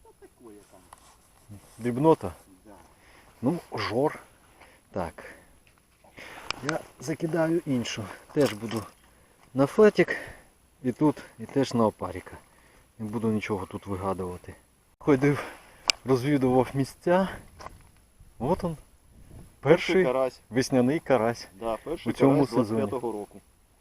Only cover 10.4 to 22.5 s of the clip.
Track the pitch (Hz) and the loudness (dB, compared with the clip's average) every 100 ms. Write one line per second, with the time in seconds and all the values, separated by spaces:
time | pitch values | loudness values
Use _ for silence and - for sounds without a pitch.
10.4 | - _ _ _ 127 113 - - - - | -20 _ _ _ -6 0 0 0 -6 -16
11.4 | 113 139 131 117 110 - 92 90 - 82 | -6 -2 0 2 2 0 -8 -10 -14 -18
12.4 | - _ _ _ _ - 110 113 110 107 | -20 _ _ _ _ -14 -8 -4 0 0
13.4 | - 101 95 101 98 95 98 95 90 90 | -2 -6 -6 -10 -8 -6 -4 -4 -6 -10
14.4 | - - _ _ _ _ - 135 143 139 | -16 -20 _ _ _ _ 2 4 4 0
15.4 | - - - - - - 123 131 135 143 | -4 -14 -20 -6 -4 -2 0 0 2 2
16.4 | 127 127 123 135 131 - 175 180 185 - | 4 4 2 0 -4 -4 2 2 2 -6
17.4 | - - - - - _ _ - - - | -18 -18 -18 -20 -20 _ _ -20 -20 -6
18.4 | 120 185 175 151 - _ _ - - - | -2 -2 -4 -8 -14 _ _ -20 -20 -20
19.4 | - _ 135 175 - 180 147 131 131 - | -20 _ 4 4 4 2 2 2 -2 -4
20.4 | - 110 123 131 123 156 - 127 113 117 | -6 -2 2 2 4 2 2 2 2 -2
21.4 | - - 113 110 127 165 117 - 135 143 | -8 -10 -6 -6 -6 -8 -6 2 4 4
22.4 | 135 | 2